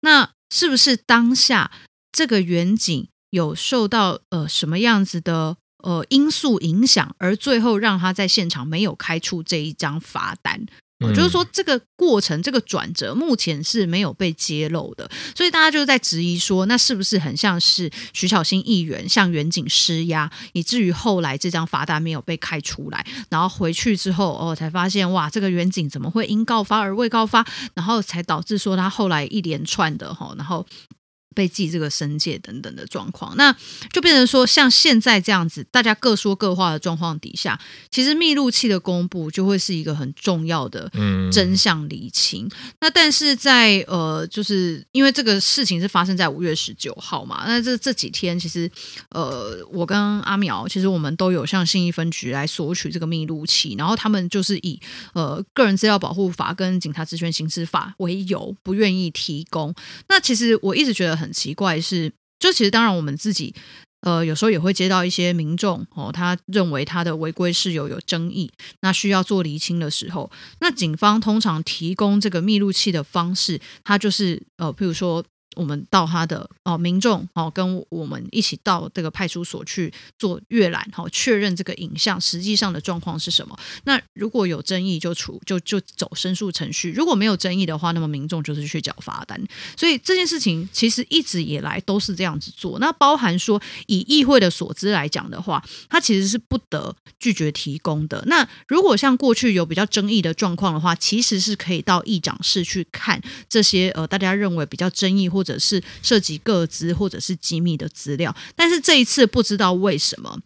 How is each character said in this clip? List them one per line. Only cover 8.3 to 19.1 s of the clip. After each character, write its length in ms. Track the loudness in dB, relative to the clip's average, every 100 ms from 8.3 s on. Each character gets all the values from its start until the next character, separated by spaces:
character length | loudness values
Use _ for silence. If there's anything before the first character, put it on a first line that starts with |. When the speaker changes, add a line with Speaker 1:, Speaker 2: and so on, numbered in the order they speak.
| 2 0
Speaker 1:
场 160 | -4 -4
没 160 | -2
有 140 | -2 -2
开 240 | -4 -4
出 240 | -4 -8
这 140 | -4 -4
一 160 | -4
张 260 | -4 -4 -4
罚 380 | -8 -8 -6 -4
单？ 200 | -4 -4 -6 -16 _ _
哦， 60 | 2
Speaker 2:
嗯。 60 |
Speaker 1:
就 80 | 4
是 80 | 4
说 160 | 4 0
这 100 | -2
个 160 | 0 0 _ _
过 240 | 4 4
程、 220 | 2 -2
这 100 | 0
个 80 | 0
转 320 | 0 -6 -4
折 200 | -6 -4
目 220 | -2 0 0
前 280 | 0 -4
是 220 | -2 0 0
没 140 | 0
有 120 | -2
被 220 | -2 -4
揭 340 | -2 -4 -2 -2
露 260 | -4 -6 -10
的， 140 | -14 -12 -12 -2
所 100 | 0
以 60 |
大 80 | 4
家 100 | 4
就 160 | 4 4
在 120 | 2
质 240 | 2 0
疑 140 | 0 0
说， 280 | 2 2 4
那 100 | 4
是 180 | 4 0
不 80 |
是 160 | 0 0
很 180 | 0 0
像 240 | 0 2
是 280 | 2 2 0 -6 -12
徐 160 | -4 2
巧 160 | 2
芯 180 | 2 0 2
议 120 | 2
员 280 | 2 -6
向 240 | 0